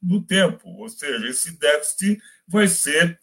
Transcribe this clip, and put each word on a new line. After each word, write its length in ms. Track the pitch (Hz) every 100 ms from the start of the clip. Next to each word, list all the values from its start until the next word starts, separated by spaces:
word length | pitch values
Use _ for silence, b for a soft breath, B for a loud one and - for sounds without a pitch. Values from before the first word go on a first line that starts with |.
no 220 | 180 196
tempo, 460 | - 190 175 - -
ou 200 | 175 107
seja, 360 | - 147 117 113
esse 320 | 127 170 170
déficit 640 | 226 302 - - 196 208 b b b
vai 220 | 196 202
ser 500 | - 143 151 170 170